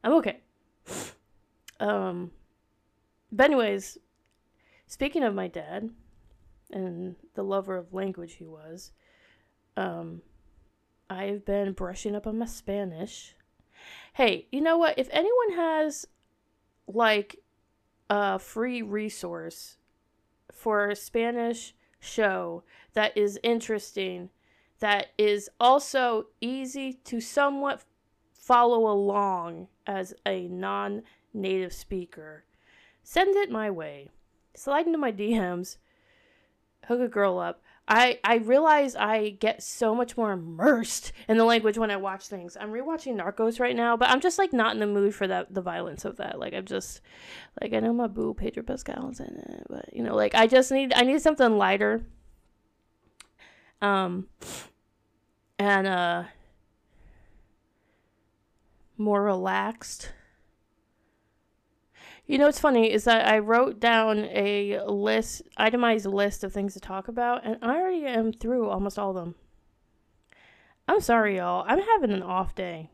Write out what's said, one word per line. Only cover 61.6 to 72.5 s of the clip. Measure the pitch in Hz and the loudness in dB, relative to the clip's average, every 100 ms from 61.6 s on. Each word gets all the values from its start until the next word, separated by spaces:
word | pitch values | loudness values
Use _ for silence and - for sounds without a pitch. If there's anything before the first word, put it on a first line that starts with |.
| _ _ _ _ - - - | _ _ _ _ -20 -20 -2
You | 277 | 6
know | 285 | 6
what's | 294 | 6
funny | 311 247 226 | 4 6 6
is | 214 | 4
that | 240 226 - | 4 4 6
I | 214 | 4
wrote | 208 233 262 214 | 4 4 4 2
down | 233 226 220 214 | 4 4 4 2
a | 208 208 202 202 202 208 208 | 0 0 0 0 -2 -4 -2
list, | 202 208 220 226 - - - | -2 2 0 -2 -10 -16 0
itemized | 214 240 240 220 196 | 2 4 2 2 0
list | 196 202 202 | 0 0 -2
of | 196 | -8
things | 202 196 | -4 -6
to | - | -8
talk | - 196 190 | -12 -10 -8
about, | 233 240 247 | -4 -2 -2
and | 226 220 | -4 -6
I | 226 294 | -2 0
already | 370 359 285 | 0 -2 -2
am | 233 226 | -2 -2
through | 226 226 247 214 | -4 -2 0 0
almost | 190 196 202 | -2 -4 -4
all | 196 | -4
of | 185 | -4
them. | 170 175 _ _ _ _ _ _ _ _ _ _ _ _ _ _ - | -8 -12 _ _ _ _ _ _ _ _ _ _ _ _ _ _ 0
I'm | 320 | 0
sorry, | - 233 214 190 | 4 4 4 0
y'all. | 175 180 180 | -2 -2 0
I'm | 285 | 0
having | 403 453 262 | 4 2 4
an | 196 | -2
off | 180 185 190 | -2 -2 -4